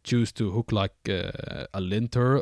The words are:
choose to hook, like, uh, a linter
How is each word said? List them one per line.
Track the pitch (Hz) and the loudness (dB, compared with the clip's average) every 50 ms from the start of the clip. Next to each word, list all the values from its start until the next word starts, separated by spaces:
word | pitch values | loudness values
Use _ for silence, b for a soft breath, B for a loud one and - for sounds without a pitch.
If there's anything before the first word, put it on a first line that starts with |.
| - | -4
choose | - 123 120 113 - - | 0 2 2 2 2 0
to | - 113 98 | -2 -2 0
hook, | 92 117 117 - | 0 -2 -2 0
like, | 113 101 98 95 - _ - 104 | 0 0 0 0 -4 _ -4 -2
uh, | 98 90 90 - - - - - - - - - - | -2 -2 -2 -4 -6 -8 -8 -8 -8 -8 -8 -8 -6
a | 95 | -4
linter | 92 90 101 110 120 120 - 123 123 127 131 139 | -4 -2 0 0 -2 0 0 2 4 4 4 2